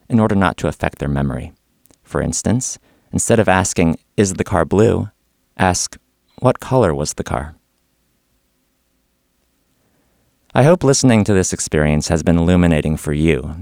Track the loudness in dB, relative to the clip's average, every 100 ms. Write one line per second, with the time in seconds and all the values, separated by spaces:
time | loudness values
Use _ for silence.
0 | -2 0 2 2 0 -2 -6 -4 -6 -6
1 | -4 -2 -4 -6 -10 -18 _ _ _ _
2 | _ -4 -4 -4 -2 -4 -4 -12 _ _
3 | _ -4 0 2 2 2 0 0 0 -2
4 | _ -2 -2 -2 -2 -2 0 2 2 2
5 | -4 _ _ _ _ -2 -2 0 -6 -12
6 | _ _ _ -4 -2 -2 -2 0 2 0
7 | -4 -8 -6 -6 -8 -14 _ _ _ _
8 | _ _ _ _ _ _ _ _ _ _
9 | _ _ _ _ _ _ _ _ _ _
10 | _ _ _ _ _ 2 4 4 2 2
11 | 4 4 2 2 0 -4 -4 0 0 0
12 | 0 -2 0 2 4 4 4 2 0 -4
13 | -4 0 0 0 -4 -10